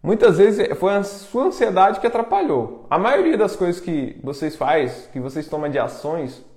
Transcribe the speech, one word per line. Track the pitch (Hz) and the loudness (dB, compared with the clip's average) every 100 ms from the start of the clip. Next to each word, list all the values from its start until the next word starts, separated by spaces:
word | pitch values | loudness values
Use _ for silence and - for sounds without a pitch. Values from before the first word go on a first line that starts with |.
muitas | 151 220 240 165 | 0 4 4 6
vezes | 202 208 190 - | 6 6 -2 0
foi | 185 | 0
a | 202 | 0
sua | 196 - - 240 311 | -2 -10 -8 -2 -2
ansiedade | 359 226 185 196 214 | 0 0 4 4 4
que | 233 | -2
atrapalhou. | 233 233 392 349 135 113 - - | -2 0 0 2 0 -2 -10 -4
A | 151 | 0
maioria | 208 285 339 247 | 2 2 2 2
das | 208 - | 0 0
coisas | 180 175 | -2 -2
que | - 160 127 - | -4 -4 -4 -8
vocês | 131 143 156 147 | -10 -6 -6 -4
faz, | 135 160 127 123 - | 0 2 0 -6 -12
que | 135 | -10
vocês | 127 135 151 | -8 -8 -8
tomam | 151 147 | -6 -4
de | 135 | -2
ações | 120 - 147 165 135 - - | -4 -6 -6 -6 -6 -12 -20